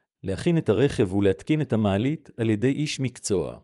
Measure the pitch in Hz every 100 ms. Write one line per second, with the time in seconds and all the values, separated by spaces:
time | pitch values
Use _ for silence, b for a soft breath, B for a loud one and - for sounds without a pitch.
0 | _ _ 95 92 175 165 156 98 143 -
1 | 98 98 98 95 - 156 143 113 104 98
2 | 131 160 - - 113 107 123 143 147 -
3 | 131 - - 92 65 60